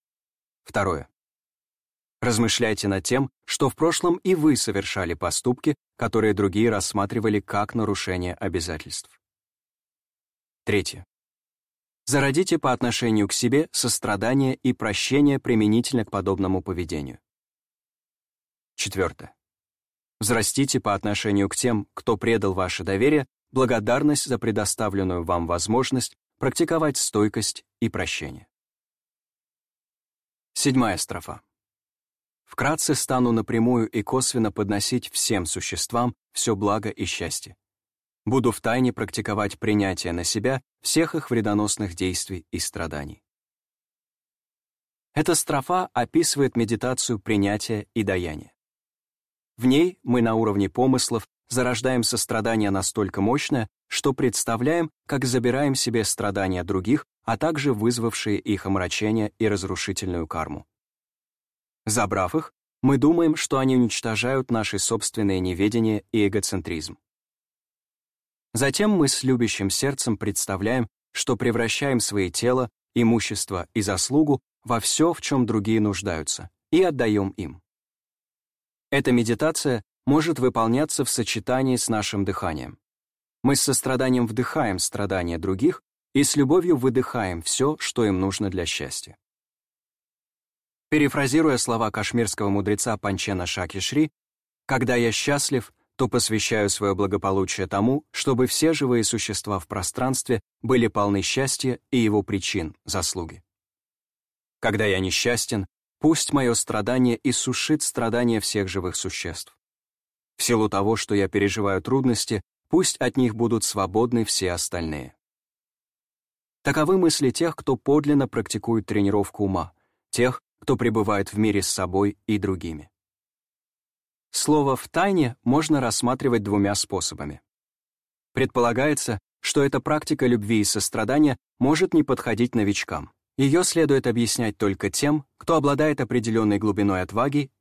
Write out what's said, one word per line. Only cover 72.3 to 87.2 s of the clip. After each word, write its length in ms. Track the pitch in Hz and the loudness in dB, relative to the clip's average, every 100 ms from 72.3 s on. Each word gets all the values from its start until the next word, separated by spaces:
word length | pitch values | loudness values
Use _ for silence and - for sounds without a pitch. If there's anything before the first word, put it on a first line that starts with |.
тело, 400 | - 120 127 123 _ _ | 0 0 2 -2 _ _
имущество 760 | 120 113 113 - 104 - 92 87 | 2 4 4 0 -6 -6 -6 -4
и 80 | 113 | -4
заслугу 580 | 98 92 - 143 147 135 _ _ | -2 -2 0 2 2 0 _ _
во 160 | 117 117 | -2 -2
все, 320 | - - 165 | 0 2 2
в 80 | 165 | 0
чем 260 | - 135 113 | -2 0 2
другие 340 | 107 104 110 | 0 2 2
нуждаются, 680 | 107 95 101 80 76 - 95 _ _ | 2 0 -4 -4 -4 -8 -10 _ _
и 120 | 165 | 2
отдаем 480 | 185 135 113 104 98 | 4 2 2 2 0
им. 300 | - 80 85 _ _ _ _ _ _ _ _ _ _ _ _ _ | -4 -12 -14 _ _ _ _ _ _ _ _ _ _ _ _ _
Эта 200 | 139 131 | 0 4
медитация 720 | 120 113 113 156 160 143 117 - _ - | 4 2 2 0 0 -2 -2 -6 _ 0
может 320 | 151 156 131 | 2 2 2
выполняться 680 | 127 117 113 127 156 - | 2 2 2 2 0 -2
в 60 | 131 | -2
сочетании 680 | - 107 110 113 127 131 123 | -2 -2 -4 -2 0 0 0
с 120 | - | 0
нашим 360 | 107 101 101 | -2 -2 -2
дыханием. 540 | 98 95 90 76 62 - _ _ _ _ _ _ | -2 -2 -4 -6 -10 -16 _ _ _ _ _ _
Мы 140 | 131 139 | 2 2
с 60 | |
состраданием 640 | - 127 131 127 131 127 113 | 2 0 0 2 2 2 0
вдыхаем 520 | 110 120 160 117 92 | -2 -2 -2 -2 -2
страдания 600 | - 104 101 95 85 85 | -4 -4 -2 -2 -2 -4
других 440 | - 95 127 - _ _ _ | -2 0 0 0 _ _ _
и 80 | 135 | 0
с 140 | 147 147 | 2 4
любовью 400 | 135 180 175 147 | 4 4 4 2
выдыхаем 640 | 131 127 127 120 | 2 2 0 -2